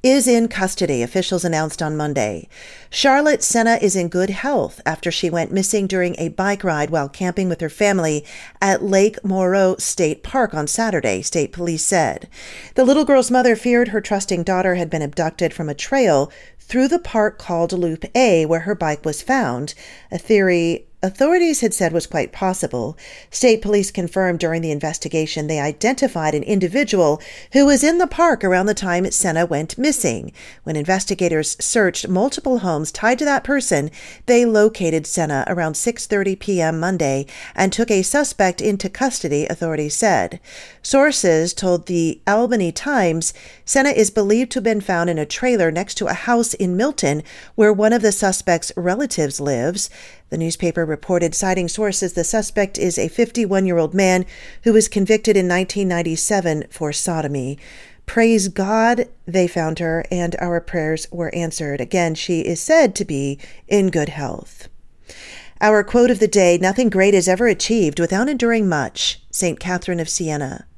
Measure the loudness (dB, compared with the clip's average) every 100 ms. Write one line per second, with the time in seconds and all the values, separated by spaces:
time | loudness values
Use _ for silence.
0 | 4 4 4 4 2 -2 -4 -2 -2 0
1 | -2 -2 -2 -2 -2 -2 -4 -4 -6 -4
2 | -2 -2 -2 -4 -12 -20 -20 -20 -12 0
3 | 4 4 4 2 0 2 2 2 2 0
4 | -2 0 -2 -2 -2 -2 -2 -6 -8 -6
5 | -6 -4 -2 -2 -2 -2 -2 -2 -2 -2
6 | -2 -4 -8 -4 -4 -2 -2 -2 -2 -2
7 | -4 -4 -4 -2 -4 -4 -6 0 2 2
8 | 0 -2 -6 -20 -20 -4 0 0 2 4
9 | 4 2 -4 0 2 4 2 2 -4 -2
10 | -2 -2 -4 -2 -2 -2 -4 -2 -2 0
11 | 0 -2 -2 -4 -4 -4 -6 -4 0 2
12 | 0 -2 -12 -20 -20 -18 -6 2 4 4
13 | 6 4 4 4 4 2 2 2 2 -2
14 | -2 -4 -2 -4 0 0 0 0 -2 -4
15 | -4 -2 -2 0 -4 -2 -8 -6 -2 2
16 | 6 4 2 -4 -20 -20 -4 0 2 2
17 | 0 0 0 -2 -6 -2 0 0 -2 -4
18 | -4 2 4 4 4 0 -2 -4 -2 -2
19 | -6 -6 -2 0 0 -4 -6 -12 -20 -20
20 | -10 -10 2 2 4 2 0 -2 -8 -6
21 | -6 0 2 4 2 2 -2 0 0 0
22 | -2 -4 -4 -2 -4 -2 -4 -4 -6 -10
23 | -18 -20 -14 2 4 4 2 0 0 -4
24 | -4 -2 -2 0 -2 -2 -2 -4 -4 -6
25 | -4 -4 -4 -4 -4 -2 -4 -2 -2 0
26 | -2 0 -2 -2 0 0 0 0 0 2
27 | 2 2 -4 -20 0 4 6 6 4 2
28 | 0 2 2 2 2 2 2 -2 -2 -2
29 | 0 0 0 0 0 -2 -4 -4 -2 0
30 | -2 -4 -10 -16 -20 -16 -6 -6 0 -2
31 | -2 -2 0 0 -2 -4 -2 2 2 0
32 | -2 0 0 -2 -2 0 0 -2 -4 -2
33 | 0 0 0 -2 0 -2 0 -2 -2 -8
34 | -20 -18 2 4 6 6 4 2 -2 -2
35 | -2 -4 -2 -2 -2 -2 -2 -2 -4 -4
36 | -4 -2 -2 -4 -2 0 0 0 -2 0
37 | 0 -2 -4 -12 -16 -2 -2 0 0 0
38 | 0 0 -2 0 0 0 -2 -2 -4 -2
39 | -4 -2 -2 -2 -2 -4 -4 -2 -4 0
40 | 2 2 0 -6 -18 -20 -20 -16 0 4
41 | 4 2 2 2 0 -2 0 0 0 -2
42 | 0 -2 0 2 2 0 -2 -4 -2 2
43 | 2 0 -4 -8 -20 -18 -2 2 2 4
44 | 2 2 2 2 2 -2 0 -2 -2 -2
45 | 0 -2 -4 -2 0 2 2 0 -6 -6
46 | -6 -4 0 2 2 -2 -2 0 0 0
47 | 0 -2 -6 -18 -14 4 4 6 4 4
48 | 2 2 0 0 0 0 0 -4 -2 -2
49 | -2 -2 -4 -2 -4 -2 -2 -4 -8 -10
50 | -20 -20 _ -6 -4 -2 -2 -2 -4 -4
51 | -2 0 0 -2 -2 -2 -2 -2 -2 -2
52 | -4 -4 -2 -2 -2 -2 -2 0 -2 -2
53 | -4 0 -2 0 0 2 2 2 0 2
54 | 2 2 0 -10 -18 -4 4 4 4 0
55 | 2 2 4 2 4 0 -2 -2 -2 0
56 | -2 -2 0 0 0 -2 -6 -6 -6 -4
57 | -4 -2 -2 -4 -6 -10 -14 -20 -20 -20
58 | -4 2 4 4 2 -2 0 2 2 2
59 | -2 -6 -2 0 2 0 -4 -2 -2 -4
60 | -2 -4 -2 -4 -2 -2 -2 -4 -2 -4
61 | -6 -8 -6 -4 -6 -6 -6 -6 -2 0
62 | 0 -2 -2 -2 -2 -4 2 4 4 2
63 | -6 -4 -6 -8 -14 -20 -2 2 2 0
64 | -2 -6 -8 -8 -14 -20 -20 -20 -20 _
65 | -20 -20 -18 -20 -20 -2 2 4 4 4
66 | 4 4 2 4 4 4 2 2 2 4
67 | 4 4 4 2 2 0 0 2 2 0
68 | -2 0 -2 0 0 2 0 0 -4 -4
69 | -6 -6 -10 -4 -4 -4 -6 -6 -4 -6
70 | -4 -4 -4 -4 -6 -10 -16